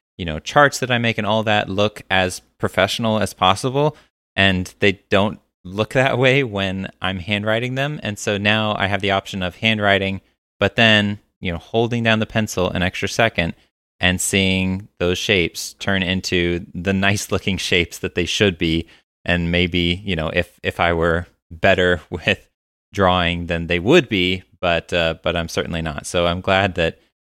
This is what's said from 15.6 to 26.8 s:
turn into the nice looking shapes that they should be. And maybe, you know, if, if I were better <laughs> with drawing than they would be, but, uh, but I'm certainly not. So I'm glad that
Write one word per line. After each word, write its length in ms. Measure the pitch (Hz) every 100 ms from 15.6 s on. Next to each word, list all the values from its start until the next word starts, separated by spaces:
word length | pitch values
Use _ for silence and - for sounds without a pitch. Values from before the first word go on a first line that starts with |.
| -
turn 280 | - - 98
into 640 | 90 92 - 92 87 87 -
the 200 | 90 90
nice 380 | 98 98 101 -
looking 260 | 98 - 92
shapes 420 | - 92 85 -
that 160 | 92 -
they 100 | 82
should 320 | - 104 85
be. 300 | 85 80 - - _ _ -
And 260 | 87 85
maybe, 500 | 87 90 90 87 90
you 120 | 104 85
know, 140 | 78
if, 300 | 87 - _
if 160 | 90 -
I 140 | 85
were 340 | 85 85 82 85 _ _
better 500 | 82 98 92 90 87 -
<laughs> 40 |
with 400 | 87 - - _ _ _ _ _
drawing 540 | 98 92 90 85 87 85
than 200 | 85 82
they 120 | 87
would 300 | 92 170 131
be, 340 | 101 90 92 - -
but, 320 | 90 85 -
uh, 220 | 90 82 82
but 140 | 87 85
I'm 140 | 82
certainly 320 | - - 82
not. 260 | 82 73 -
So 180 | 90 87
I'm 160 | 87
glad 340 | 92 95 98
that 240 | 87